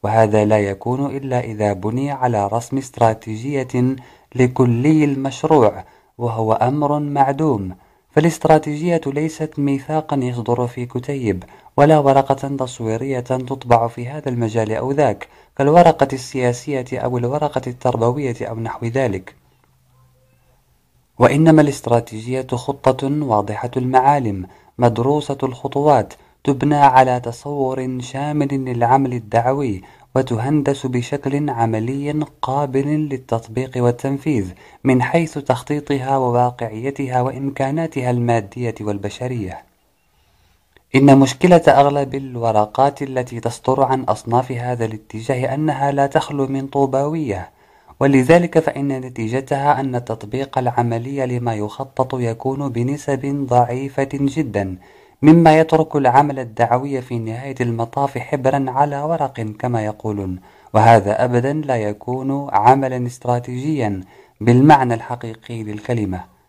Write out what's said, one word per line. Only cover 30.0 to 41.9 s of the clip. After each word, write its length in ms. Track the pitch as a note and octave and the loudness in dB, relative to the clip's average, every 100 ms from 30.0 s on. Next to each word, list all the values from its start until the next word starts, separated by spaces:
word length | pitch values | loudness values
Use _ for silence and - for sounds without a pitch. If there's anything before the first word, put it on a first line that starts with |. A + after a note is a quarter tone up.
| _ | _
وتهندس 720 | C3 B2+ A2+ B2 D3+ C#3 C#3 B2+ | -2 -2 -2 0 0 0 -2 -2
بشكل 640 | B2 A#2+ - C#3 C#3+ D3 | -4 -4 -6 -4 -2 -4
عملي 720 | A#2 A#2 A2 A2+ C#3 C#3+ D3+ D3+ _ | -2 -2 0 -4 -6 -4 -4 -6 _
قابل 680 | - C3+ C#3+ C3 C#3 D3+ D3+ | -4 -2 -2 -2 0 -2 -2
للتطبيق 600 | C3+ B2+ A#2 A2+ A2+ B2+ B2+ | -6 -4 -6 -4 -8 -6 0
والتنفيذ 760 | B2 A#2+ C#3 C#3 D#3 C3 F#2 F2+ - _ | 0 0 -4 -4 -2 -2 -2 -10 -20 _
من 180 | C3 B2+ | 0 2
حيث 360 | B2 E3 D#3+ - | 2 0 -2 -6
تخطيطها 800 | C#3 B2+ - D3 D3 C#3 B2+ C3+ | -2 -4 -2 -6 -2 -4 0 0
وواقعيتها 1040 | B2+ A#2+ B2 B2 A#2 G#2+ B2+ C#3 C3+ B2+ | 2 2 0 -2 -10 -6 -8 -6 -4 -2
وإمكاناتها 880 | B2+ B2 C#3 C3+ C3+ D3+ E3 C#3 B2 | -2 -4 -8 -4 -4 -2 -4 -4 -2
المادية 640 | B2 A#2+ A#2 G2+ - A#2+ A2 | -2 0 0 -2 -8 -8 -6
والبشرية. 800 | G#2 G2+ G2+ - B2+ B2 F#2+ E2 _ _ _ _ _ _ _ _ _ _ _ _ _ | -6 -6 -6 -8 -8 -8 -8 -12 _ _ _ _ _ _ _ _ _ _ _ _ _
إن 240 | C3 C#3 C3+ | 4 8 8
مشكلة 440 | C3+ - F3+ F3 D#3+ | 6 2 4 6 6
أغلب 460 | C3+ C#3+ | 6 4